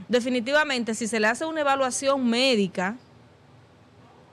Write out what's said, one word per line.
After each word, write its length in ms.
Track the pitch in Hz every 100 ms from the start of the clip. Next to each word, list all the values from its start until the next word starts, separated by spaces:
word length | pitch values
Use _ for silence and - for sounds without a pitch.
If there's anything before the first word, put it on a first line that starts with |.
| 185
definitivamente, 840 | 240 240 254 226 285 302 254 226
si 140 | 220 233
se 120 | 226
le 60 | 214
hace 200 | 240 320
una 160 | 320
evaluación 680 | 285 269 262 247 269 277 247
médica, 680 | 233 269 233 190 - 185 233 - - - - _ - - - - - - - -